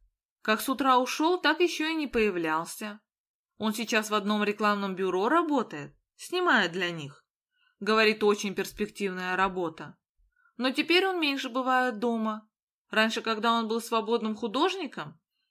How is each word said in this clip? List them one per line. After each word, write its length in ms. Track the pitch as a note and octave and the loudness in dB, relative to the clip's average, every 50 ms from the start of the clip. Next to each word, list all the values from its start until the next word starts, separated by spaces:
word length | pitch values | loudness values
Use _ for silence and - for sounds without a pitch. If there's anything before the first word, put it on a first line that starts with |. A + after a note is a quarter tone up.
| _ _ _ _ _ _ _ _ | _ _ _ _ _ _ _ _
Как 180 | - A3 G#3+ G#3+ | -2 -2 0 0
с 80 | - C4+ | 0 -2
утра 300 | C4 - C#4 C4+ B3+ B3 | -2 2 4 4 4 4
ушёл, 420 | B3+ B3+ - - D#4 E4+ F4+ F4+ | 4 0 0 0 2 2 2 2
так 200 | - D4 D4+ D#4+ | 2 2 2 4
ещё 260 | F4+ E4 - - D#4 | 2 0 0 -2 -2
и 80 | D#4+ D#4+ | -2 -2
не 120 | D#4+ D4 | -2 -4
появлялся. 920 | - - A#3 G#3+ G#3 F3+ F3 D#3+ D#3+ D#3 D#3+ E3+ - - - A3 G#3 G#3 G#3+ _ _ _ _ _ _ _ _ _ _ _ | -2 0 2 2 2 0 0 0 0 0 -2 -4 -6 -10 -12 -12 -12 -12 -14 _ _ _ _ _ _ _ _ _ _ _
Он 160 | - G#3 A3 | -4 -2 -2
сейчас 380 | G#3+ - A3+ - A#3+ A3 G#3+ G#3+ | -2 -2 -2 0 0 0 0 0
в 40 | G#3 | 0
одном 300 | G#3 G3 G#3 G#3+ G#3 G#3 | 0 0 0 0 0 0
рекламном 500 | G#3 G#3 G#3 G#3+ G#3 G#3 G3+ G3+ F#3+ F#3 | 0 0 0 2 0 2 0 -2 -4 -2
бюро 360 | F3+ F#3+ F#3 F3 F#3 G3+ A#3+ | -2 -2 0 0 2 2 4
работает, 640 | D#4 E4+ E4+ D#4 D4 B3+ G#3+ - E3 D3 C#3+ - _ _ _ _ _ | 4 2 2 2 0 0 0 -2 -6 -12 -12 -14 _ _ _ _ _
снимает 560 | - - - F4 F#4 F4+ F4 C4+ A3+ F#3 E3 | -18 -10 -6 -4 0 2 4 4 4 2 0
для 180 | E3 F#3+ F3+ F3 | -2 -2 -4 -4
них. 340 | E3+ D#3+ C#3+ C#3 - - _ _ _ _ _ _ _ _ _ _ _ - | -4 -6 -10 -12 -14 -18 _ _ _ _ _ _ _ _ _ _ _ -6
Говорит, 420 | G3+ G#3 A3 A3 A3 G#3+ G#3+ G#3+ | -2 2 4 4 4 4 4 4
очень 320 | G#3+ G#3 G3+ G3+ - G3+ F3+ | 4 2 2 2 0 -6 -4
перспективная 840 | G3 F#3+ - - - G#3 G#3 - - G3+ F#3+ F#3 F#3 F#3 F#3 F#3 | -4 -6 -4 -4 -6 -6 -6 -4 -4 -4 -4 -4 -4 -4 -2 0
работа. 600 | F#3 F#3+ G3 F#3 F#3 F3 E3 D#3+ - D#3 C#3 - _ _ _ _ _ _ _ _ _ _ _ _ - | 0 0 0 0 -2 -4 -4 -6 -8 -16 -16 -18 _ _ _ _ _ _ _ _ _ _ _ _ -2
Но 120 | A#3+ C4+ | -2 -2
теперь 360 | B3 D4 D4 - E4+ F#4 F#4+ | 0 0 2 2 4 4 4
он 120 | F#4+ F#4 F4 | 2 0 0
меньше 300 | D#4+ C#4 C#4 C4+ C4+ B3 | 0 0 -2 -2 -4 -4
бывает 500 | A3+ C4 B3+ C4 B3+ B3+ B3+ B3 G#3+ G3+ | -4 -2 0 2 2 2 2 0 -2 -2
дома. 500 | A#3+ A#3 A#3 A3+ A3 A3 G#3+ G#3+ - _ _ _ _ _ _ _ _ - | -2 -2 0 0 -2 -4 -4 -6 -10 _ _ _ _ _ _ _ _ -2
Раньше, 320 | - G#3+ A3 A3 A3 A#3 | 0 2 2 2 0 -2
когда 300 | - A3+ A3 G#3+ G#3+ A#3 | -2 -2 -2 0 2 2
он 160 | A#3 A#3 A3+ G#3+ | 2 2 0 0
был 120 | A3+ A#3 | -2 -4
свободным 540 | A3+ - A#3 A3+ G#3 G#3+ A#3 A#3 A3 G#3+ G#3+ | -2 -2 -2 0 0 2 0 0 0 -2 -4
художником, 840 | - A#3+ A3 G3 C4+ E4 F#4+ F#4 G4 D#4+ A#3+ - F3+ D3+ D3+ - _ _ _ _ _ _ _ | -4 -4 -2 0 2 2 2 0 -2 -8 -8 -10 -10 -12 -12 -14 _ _ _ _ _ _ _